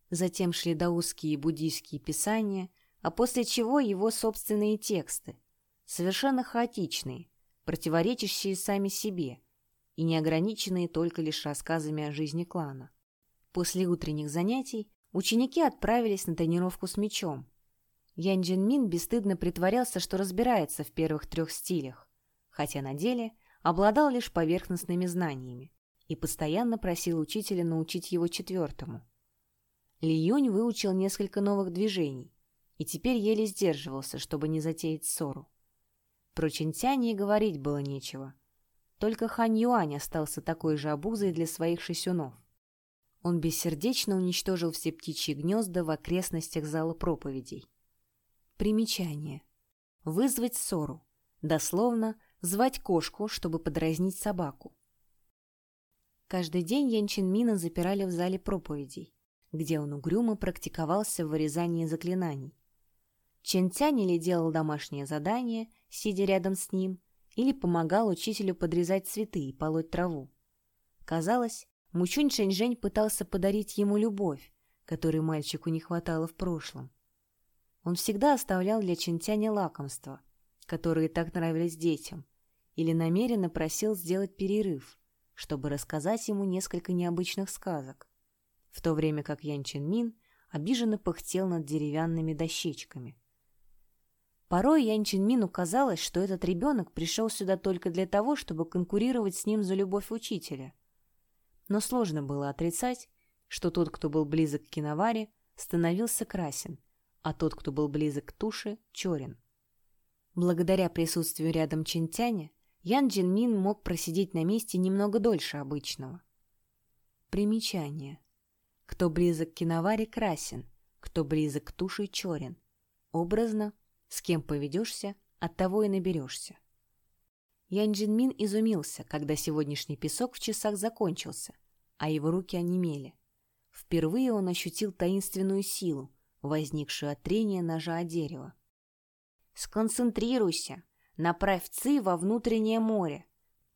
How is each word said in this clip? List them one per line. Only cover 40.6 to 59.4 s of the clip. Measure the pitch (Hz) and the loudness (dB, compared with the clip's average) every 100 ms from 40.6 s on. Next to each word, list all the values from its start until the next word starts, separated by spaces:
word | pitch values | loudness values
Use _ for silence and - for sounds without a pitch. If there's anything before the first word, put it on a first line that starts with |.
| 160 151 | 0 0
же | 147 | 0
обузой | 147 180 226 202 | -2 -2 0 0
для | 165 160 | 0 -2
своих | - 165 170 | 0 0 0
шисюнов. | - 170 - 180 139 - _ _ _ _ _ _ _ _ | -2 -4 0 0 -2 -8 _ _ _ _ _ _ _ _
Он | 175 175 | 0 2
бессердечно | 160 156 170 156 208 247 - 190 | 2 0 -2 0 0 0 0 2
уничтожил | 185 175 - 185 170 | 2 0 0 0 0
все | 160 165 | -2 -6
птичьи | 160 - 151 - | -6 -8 -6 -4
гнезда | 143 160 214 202 175 160 | -2 0 2 0 -2 -2
в | |
окрестностях | 151 - 175 180 165 160 165 151 | -2 0 -2 0 -4 -4 -4 -2
зала | 160 160 | -2 -2
проповедей. | 165 - 147 139 135 123 117 - _ _ _ _ _ _ _ _ - | -2 -2 -2 -4 -8 -10 -14 -16 _ _ _ _ _ _ _ _ -2
Примечание. | 190 214 220 - 175 147 151 143 _ _ _ _ _ _ | 2 2 0 -2 -4 -6 -8 -10 _ _ _ _ _ _
Вызвать | 156 165 262 240 233 - | -4 0 2 2 -2 -2
ссору. | - 175 147 131 _ _ _ _ | -2 -2 -2 -6 _ _ _ _
Дословно, | 151 156 - 175 240 233 220 220 _ _ | 0 0 2 2 4 4 0 -2 _ _
звать | 175 196 262 269 | -2 2 2 2
кошку, | - 170 - - 208 | 0 2 0 -6 -6
чтобы | - 170 160 | -4 -4 -2
подразнить | 165 151 160 160 185 180 | -2 0 0 0 0 -2
собаку. | 214 185 151 - - _ _ _ _ _ _ _ _ _ _ _ _ _ _ _ - | -4 -2 -4 -6 -18 _ _ _ _ _ _ _ _ _ _ _ _ _ _ _ -6
Каждый | 185 170 175 | -4 0 0
день | 170 262 277 | 0 2 4
Ян | 226 208 | 2 0
Чин | - 185 | 0 2
Мина | 202 233 208 | 4 4 2
запирали | 170 165 175 196 196 | 0 0 0 0 0
в | |
зале | 170 180 190 | 0 0 -2
проповедей, | - 196 - 147 135 - - _ _ _ | -2 -4 -4 -8 -8 -12 -16 _ _ _